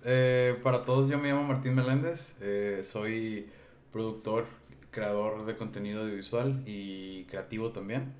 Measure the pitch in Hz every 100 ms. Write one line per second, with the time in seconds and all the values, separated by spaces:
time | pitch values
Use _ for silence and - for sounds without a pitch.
0 | 123 127 127 127 123 120 131 123 - 131
1 | 139 143 143 143 143 131 131 131 127 135
2 | 165 165 - - 101 101 101 98 95 107
3 | 110 113 113 104 104 - - - - 107
4 | 110 107 107 110 117 - - - - 110
5 | 104 104 107 107 107 110 107 104 104 107
6 | 110 101 98 117 135 135 120 101 98 95
7 | 95 95 90 98 - 110 113 101 98 127
8 | 135